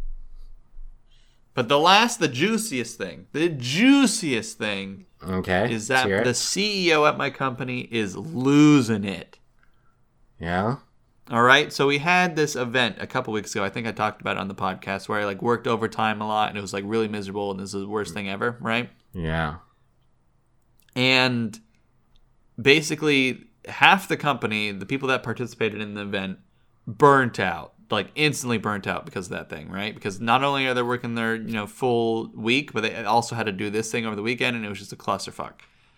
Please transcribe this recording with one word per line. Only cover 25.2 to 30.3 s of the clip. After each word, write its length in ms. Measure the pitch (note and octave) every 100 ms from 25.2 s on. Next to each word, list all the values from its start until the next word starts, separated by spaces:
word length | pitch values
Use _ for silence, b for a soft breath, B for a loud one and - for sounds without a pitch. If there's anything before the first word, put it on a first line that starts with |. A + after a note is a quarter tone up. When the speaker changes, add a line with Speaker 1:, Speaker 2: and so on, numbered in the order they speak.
Speaker 1:
participated 580 | - G#2+ A#2+ - A2 G#2
in 140 | G#2+
the 80 | G#2
event, 360 | G2+ G2 F#2+ F#2 _ _ _ _ -
burnt 540 | G#2+ D3 C#3 B2 -
out, 320 | F#2+ E2+ - _ _
like, 180 | G#2+ F#2
instantly 440 | - D3+ B2 B2 A#2
burnt 280 | G#2+ G#2 G2
out 200 | F2 -
because 200 | G2+ F2+
of 40 |
that 160 | E2+ E2
thing, 220 | D#2+ D#2
right? 240 | F#2 G#2
Because 260 | A2+ G#2+ F#2+
not 240 | A#2